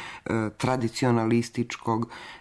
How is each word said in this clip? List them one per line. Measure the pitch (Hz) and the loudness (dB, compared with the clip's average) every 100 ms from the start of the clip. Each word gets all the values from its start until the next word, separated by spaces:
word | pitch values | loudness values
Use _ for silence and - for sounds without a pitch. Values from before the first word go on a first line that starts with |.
| - - - | -14 -12 -4
e, | 113 107 - | -2 -2 -2
tradicionalističkog, | 120 131 117 - 127 117 110 117 117 - 120 - - 113 117 - - - | 0 0 -2 0 2 4 4 2 2 -4 -4 -4 -2 0 -2 -8 -16 -18